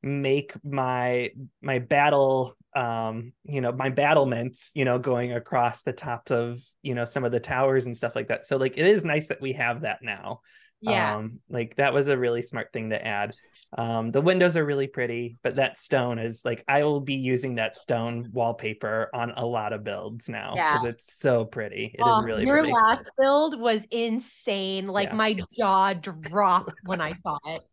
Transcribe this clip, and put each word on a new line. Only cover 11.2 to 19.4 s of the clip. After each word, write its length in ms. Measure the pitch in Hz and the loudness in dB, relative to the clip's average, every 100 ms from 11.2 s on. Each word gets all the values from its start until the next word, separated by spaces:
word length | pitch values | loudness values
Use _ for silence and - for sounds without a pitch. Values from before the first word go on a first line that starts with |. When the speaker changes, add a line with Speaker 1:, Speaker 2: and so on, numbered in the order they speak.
| 110 117 _ | -6 -10 _
Speaker 1:
like, 240 | 123 117 - | -6 -6 2
that 160 | 139 | 2
was 160 | 131 139 | 4 2
a 80 | 135 | 2
really 240 | 123 117 | 2 0
smart 320 | 117 123 110 | -4 -8 -8
thing 160 | 123 110 | -8 -4
to 180 | 107 - | -4 -2
add. 280 | 104 104 - _ _ - - | -2 -4 -6 _ _ -14 -6
Um, 360 | 117 113 113 | -2 -2 0
the 100 | 135 | 2
windows 340 | 156 185 180 165 | 2 4 4 4
are 80 | |
really 220 | 151 139 135 | 0 0 -2
pretty, 500 | 139 123 117 120 117 | -2 -4 -4 -8 -4
but 140 | 131 127 | -4 0
that 200 | 131 - | -2 -2
stone 420 | - 139 123 117 | -2 0 0 -2
is, 240 | 113 117 | -4 -6
like, 220 | 120 117 - | -6 -6 0
I 180 | 139 | 2
will 180 | 147 147 | 4 0
be 140 | 135 135 | -2 -4
using 400 | 127 127 135 120 | 0 0 0 -4
that 200 | 110 - | -4 -6
stone 540 | - 117 117 117 120 | -4 -2 -2 -6 -6
wallpaper 800 | 110 117 117 113 107 110 110 110 | -2 -2 -2 -6 -6 -4 -2 -4
on 200 | 127 117 | -4 -6
a 80 | 120 | -4